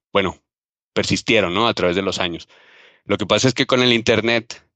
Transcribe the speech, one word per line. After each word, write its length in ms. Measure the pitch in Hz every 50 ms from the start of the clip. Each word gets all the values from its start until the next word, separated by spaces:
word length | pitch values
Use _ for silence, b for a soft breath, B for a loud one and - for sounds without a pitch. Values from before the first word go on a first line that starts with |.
| _ _
bueno, 320 | - 101 95 92 87 - _ _ _ _ _ _ _ _ _ _
persistieron, 600 | - 107 104 - 101 - - - 117 110 98 87 87
¿no? 160 | 98 117 117
A 40 | 107
través 220 | - 92 90 87
de 60 | 95
los 180 | 98 95 95 95
años. 300 | 95 87 82 80 - b b b b b b b b b b b b
Lo 120 | - 101 98
que 80 | 107
pasa 220 | 87 107 107 - 131
es 60 | 123
que 120 | - 135
con 160 | - - 127
el 120 | 123 123 120
internet, 720 | 117 113 - 117 107 107 113 117 117 113 - - - _ _ _